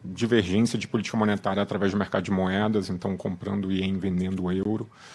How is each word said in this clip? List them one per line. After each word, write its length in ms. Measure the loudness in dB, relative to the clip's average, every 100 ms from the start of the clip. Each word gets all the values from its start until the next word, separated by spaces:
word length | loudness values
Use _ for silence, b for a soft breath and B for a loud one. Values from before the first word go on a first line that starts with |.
divergência 720 | -12 -4 4 4 4 4 2 2
de 80 | -2
política 300 | -2 -2 0
monetária 460 | 2 2 0 0
através 300 | 0 2 0
do 60 | 2
mercado 240 | 0 0
de 80 | 0
moedas, 580 | 0 2 2 2 0 -2
então 280 | -4 -4 -4
comprando 560 | -4 -6 -4 -4 -2
ien, 260 | 0 0 -2
vendendo 520 | 0 0 -2 -2 -2
euro, 360 | 0 0 -2 -6 B B